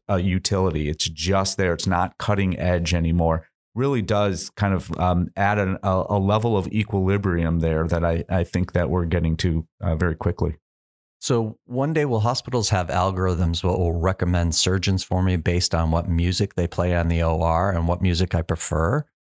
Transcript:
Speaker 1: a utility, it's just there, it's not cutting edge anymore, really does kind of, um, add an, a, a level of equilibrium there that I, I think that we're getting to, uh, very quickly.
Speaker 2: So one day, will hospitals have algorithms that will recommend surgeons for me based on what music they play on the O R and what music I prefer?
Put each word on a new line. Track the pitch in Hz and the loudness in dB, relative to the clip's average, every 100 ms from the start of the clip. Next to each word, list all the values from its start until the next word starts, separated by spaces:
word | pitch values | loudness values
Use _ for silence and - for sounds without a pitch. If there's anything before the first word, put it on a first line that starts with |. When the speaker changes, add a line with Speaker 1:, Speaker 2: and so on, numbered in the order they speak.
| - | -4
Speaker 1:
a | 98 | 0
utility, | 92 92 - 98 95 78 73 | 0 0 0 0 0 0 -2
it's | 76 - | -2 -6
just | 78 82 98 98 - | -4 0 2 0 0
there, | 92 | 0
it's | 82 - | 0 0
not | 87 92 - | 0 -2 -4
cutting | - 101 95 90 | -2 0 0 0
edge | 90 90 82 | 0 0 0
anymore, | 85 82 85 82 80 - _ _ | 0 2 2 2 0 -6 _ _
really | 110 135 131 | -4 -2 -2
does | 98 107 104 87 - | 0 0 0 -2 -6
kind | - 101 | -2 0
of, | 92 - - | 0 -4 -2
um, | 90 87 90 - | 0 2 0 -2
add | 98 104 | 0 0
an, | 95 92 | -2 -2
a, | 98 92 - | -2 0 0
a | 101 | 0
level | 98 107 117 104 | 2 2 2 0
of | 82 | 0
equilibrium | 107 101 101 92 101 98 85 82 82 | -2 -2 0 0 0 0 0 0 2
there | 82 80 82 | 2 0 0
that | 87 | 0
I, | 85 85 - | 0 0 0
I | 92 | -2
think | 87 90 90 | 0 -2 -2
that | 92 85 | 0 0
we're | 90 85 | 0 0
getting | 85 82 80 | 0 0 0
to, | 92 80 78 _ | 0 0 -4 _
uh, | 90 80 | -4 0
very | 87 | 0
quickly. | 78 - - 82 78 _ _ _ _ _ _ | 0 -4 -2 -4 -4 _ _ _ _ _ _
Speaker 2:
So | - 120 110 - | -2 0 -2 -8
one | - 123 143 | -8 -4 -2
day, | 160 | 0
will | 147 113 | 0 0
hospitals | 113 123 - 127 104 | 0 -2 -4 -2 0
have | 101 87 | 0 0
algorithms | 90 95 92 92 85 87 82 | 0 0 0 0 2 0 0
that | 92 | 0
will | 92 85 | 0 0
recommend | 85 87 90 87 87 85 | 0 0 0 0 2 2
surgeons | - - 95 95 95 | 0 0 0 0 -2
for | - 92 | 0 0
me | 92 90 | 2 2
based | 78 90 - | 2 0 0
on | 82 80 | 0 2
what | 82 85 | 0 0
music | 82 85 90 101 | 2 2 0 -2
they | - 87 | -2 -2
play | - 90 | 0 0
on | 87 85 | 2 2
the | 82 | 2
O | 82 80 | 2 2
R | 82 82 95 | 2 2 0
and | 85 82 | 0 0
what | 87 | 0
music | 92 85 90 85 | 0 2 0 0
I | |
prefer? | 82 80 - 78 82 139 - _ | -2 -4 -2 0 2 0 -4 _